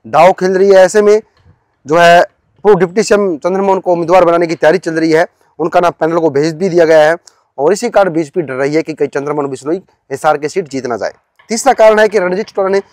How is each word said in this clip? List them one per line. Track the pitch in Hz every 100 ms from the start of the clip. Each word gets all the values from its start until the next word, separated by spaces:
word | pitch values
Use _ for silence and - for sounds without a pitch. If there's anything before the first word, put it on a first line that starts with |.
| 113
दाव | 139 175
खेल | 190 185
रही | 185 196
है। | 190
ऐसे | 185 214
में | 208 214 - _ _ _ _ _ 131
जो | 165
है | 170 175 - _ _ _
पूर्व | 202 190
डिप्टी | 175 190
सीएम | 214 208 196 156
चंद्रमोहन | 175 190 196 190
को | 180
उम्मीदवार | 170 165 185
बनाने | 170 170 170
की |
तैयारी | 165 151 175
चल | 170
रही | 160 160
है, | 156 175 _ _ -
उनका | 160 175
नाम | 175
पैनल | - 160 170
को | 160
भेज | 139 156
भी | 156 190
दिया | 170
गया | 160 156
है | 151 170 _ _ _ -
और | 147
इसी | 196 240
कारण | 202 190
बीजेपी | 160 147 180
डर | 139
रही | 127 139
है | 156
कि | 165
कहीं | 156 143
चंद्रमोहन | 147 143 147 143
बिश्नोई | 131 131 180 _ _ -
हिसार | 135 160 147
की | 147
सीट | 190 151
जीत | 135 123
ना | 113
जाए। | 87 - _ _ -
तीसरा | 220 277
कारण | 226 220 214
है | 214
कि | 202
रणजीत | 180 185 220
चौटाला | - 190
ने | 196 -